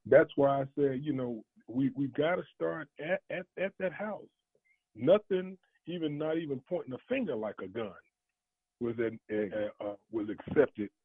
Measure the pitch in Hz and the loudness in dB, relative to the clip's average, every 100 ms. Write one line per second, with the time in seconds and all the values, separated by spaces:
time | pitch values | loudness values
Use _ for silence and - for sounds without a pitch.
0 | 104 135 160 - 139 139 135 - 139 131 | 6 8 8 4 2 2 -2 0 2 2
1 | 151 131 123 113 - _ - 123 135 135 | -2 -2 -2 -6 -12 _ -6 0 0 0
2 | 139 135 156 180 - - 165 165 151 - | -2 0 0 0 -4 -4 -4 -4 -8 -10
3 | 156 190 - 165 180 - 190 - 185 151 | -4 -4 -4 -8 -8 -6 -6 -4 -6 -4
4 | 214 190 - _ _ _ _ _ _ - | -6 -8 -12 _ _ _ _ _ _ -2
5 | 127 208 - 185 185 190 _ _ - 175 | 6 6 4 -2 -2 -10 _ _ -10 -4
6 | 156 147 156 165 156 131 - 175 131 127 | -4 -2 -2 -2 -2 -6 -4 -6 -6 -10
7 | - 269 196 117 107 - 95 113 104 87 | -4 -2 -2 -2 -4 -6 -8 -6 -8 -10
8 | - _ _ _ _ _ _ _ 120 117 | -20 _ _ _ _ _ _ _ -4 -2
9 | 113 110 - 107 101 107 104 - 104 104 | -2 -4 -4 -2 -2 -2 -4 -4 -8 -8
10 | _ 110 104 98 - 156 127 - 101 - | _ -4 -4 -6 0 4 4 2 -8 -8